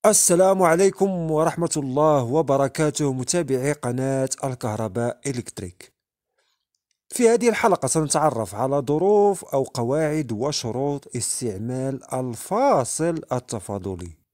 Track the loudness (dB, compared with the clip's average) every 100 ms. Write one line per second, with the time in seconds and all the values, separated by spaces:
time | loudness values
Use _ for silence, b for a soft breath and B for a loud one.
0 | 4 4 4 4 4 6 4 6 4 2
1 | -2 0 0 2 0 0 -2 -2 -2 2
2 | 4 4 2 0 2 2 2 0 -2 0
3 | -2 -2 -2 -2 0 -2 -2 -2 -4 -2
4 | -2 -2 -2 -4 -6 -4 -6 -4 -4 -2
5 | -4 -4 -8 -8 -8 -12 -14 _ -20 _
6 | _ _ _ _ _ _ _ _ _ _
7 | _ 2 4 4 2 2 2 2 0 0
8 | 0 2 2 0 -6 -4 -2 0 0 0
9 | 2 4 4 0 -2 -2 -2 -2 -2 0
10 | 0 -2 -4 -4 -4 -4 -6 -4 -4 -4
11 | -8 -8 -6 -6 -6 -6 -6 -4 -4 -6
12 | -6 -6 -6 -8 -6 0 2 2 0 -2
13 | -2 -4 -4 -6 -4 -10 -8 -8 -6 -10
14 | -12 -18 _